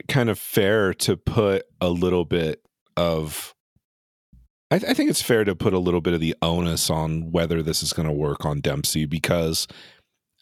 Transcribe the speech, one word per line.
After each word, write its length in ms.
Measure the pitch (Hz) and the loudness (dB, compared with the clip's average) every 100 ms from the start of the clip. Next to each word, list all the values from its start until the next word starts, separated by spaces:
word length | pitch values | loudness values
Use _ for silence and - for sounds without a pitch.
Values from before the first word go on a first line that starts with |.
| - | -2
kind 220 | 139 117 | 2 2
of 100 | 98 | 0
fair 540 | - - 98 110 98 90 | -2 2 4 4 2 0
to 220 | - 95 | 0 -2
put 460 | - 113 101 98 - - | 0 2 2 2 -2 -2
a 80 | 90 | 0
little 360 | 87 90 90 80 | 2 2 2 0
bit 380 | 87 80 73 _ _ _ - | 0 -2 -6 _ _ _ -2
of, 560 | 85 80 78 - - - _ _ _ _ _ _ _ - - _ - | 0 0 -4 -8 -14 -18 _ _ _ _ _ _ _ -20 -20 _ -2
I 80 | 185 | 0
th-, 100 | 233 | 0
I 40 | |
think 160 | 254 302 | 0 0
it's 120 | - | 0
fair 220 | - 113 101 | 2 2 2
to 100 | 87 | 0
put 180 | 110 | 0
a 60 | 92 | 2
little 220 | 90 87 | 2 2
bit 120 | 85 | 2
of 60 | 85 | 0
the 140 | 80 - | 0 0
onus 480 | 82 85 87 80 - | 0 0 0 -2 -2
on 420 | 80 78 80 82 | -2 -2 -4 -2
whether 300 | 85 82 82 | 0 0 0
this 180 | 80 80 | -2 -2
is 80 | 76 | -4
gonna 200 | - 78 | -2 -2
work 320 | 73 76 71 78 | 0 -2 -2 -4
on 160 | 73 | -2
Dempsey 440 | 71 71 - 78 76 | -2 -2 -2 -2 -2
because, 640 | 80 - 87 82 80 - - - - _ _ _ - | -2 0 0 0 -2 -6 -10 -20 -20 _ _ _ -2